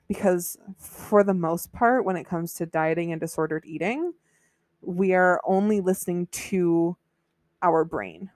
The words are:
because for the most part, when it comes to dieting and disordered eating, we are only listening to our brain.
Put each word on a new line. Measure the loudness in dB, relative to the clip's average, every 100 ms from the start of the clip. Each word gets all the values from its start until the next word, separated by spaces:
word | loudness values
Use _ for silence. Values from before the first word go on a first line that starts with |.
| -8
because | -2 0 0 -2 -12 -16 -20
for | -20 -20 2 4
the | 4
most | 2 0 -2 -6
part, | 0 2 4
when | 0 -4
it |
comes | -4 -6 -6
to | -6 -4
dieting | -2 0 0 -2
and | -4
disordered | -6 -4 -2 -4 -6
eating, | -6 -4 -4 -6 -8 _ _ _ _ _ _
we | -6 0 2
are | 4 4 4
only | 2 2 2 2
listening | 0 -2 -2 -4 -4
to | -8 -4 0 2 4 2 -2 _ _ _ _ _ _
our | 2 2
brain. | 2 -2 -8 -10 -16